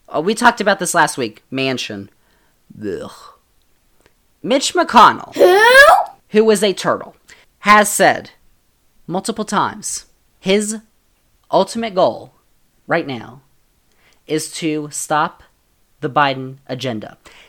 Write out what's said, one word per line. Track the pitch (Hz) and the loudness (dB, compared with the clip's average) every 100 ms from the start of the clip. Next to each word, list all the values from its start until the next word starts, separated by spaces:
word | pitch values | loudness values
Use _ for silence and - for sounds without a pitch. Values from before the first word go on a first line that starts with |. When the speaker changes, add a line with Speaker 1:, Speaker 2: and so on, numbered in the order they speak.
| - | -10
Speaker 1:
Oh, | - | -6
we | 170 | -4
talked | 226 240 226 | 0 0 0
about | 202 190 | 0 -2
this | 175 | -2
last | 175 151 - | 0 0 -2
week. | 113 - _ | -8 -10 _
Manchin. | 135 135 127 - 104 98 _ _ _ _ _ _ - | -6 -4 -6 -8 -12 -16 _ _ _ _ _ _ -14
Ugh. | 104 85 - - - - _ _ _ _ _ _ _ _ _ _ | -10 -10 -12 -20 -20 -20 _ _ _ _ _ _ _ _ _ _
Mitch | - 269 - | -2 -2 0
McConnell, | 359 330 233 190 220 - | -2 2 6 6 4 -4
Speaker 2:
Who? | - 359 381 453 523 587 762 - - _ 214 | 2 4 6 6 8 8 6 2 -10 _ 0
Speaker 1:
who | 220 | 2
is | 202 | 2
a | 208 | 0
turtle, | 180 175 110 - - _ - _ _ | -2 -4 -4 -6 -20 _ -20 _ _
has | 202 208 208 | 4 4 4
said | - 170 - - _ _ _ _ _ _ _ - | 2 2 0 -6 _ _ _ _ _ _ _ -10
multiple | 175 - 202 | -8 -8 -8
times | 208 196 120 104 - - - _ _ _ | -4 -2 -2 -4 -12 -12 -14 _ _ _
his | 190 202 208 220 - _ _ _ _ _ _ | 0 0 -2 -8 -14 _ _ _ _ _ _
ultimate | 160 190 233 226 | -2 -2 -4 -6
goal | 180 143 104 117 _ _ _ _ _ - | 0 0 -2 -12 _ _ _ _ _ -6
right | 170 139 | -6 -6
now | 123 107 135 _ _ _ _ _ _ _ _ - | -12 -16 -20 _ _ _ _ _ _ _ _ -8
is | 151 - | -6 -6
to | - 165 151 147 | -8 -6 -6 -8
stop | - - 151 160 - _ _ _ _ _ _ | -10 -4 -4 -4 -8 _ _ _ _ _ _
the | 151 | -6
Biden | 127 143 131 131 135 - | -2 -2 -2 -10 -16 -14
agenda. | 131 131 110 107 - - - | -10 -8 -8 -12 -20 -20 -20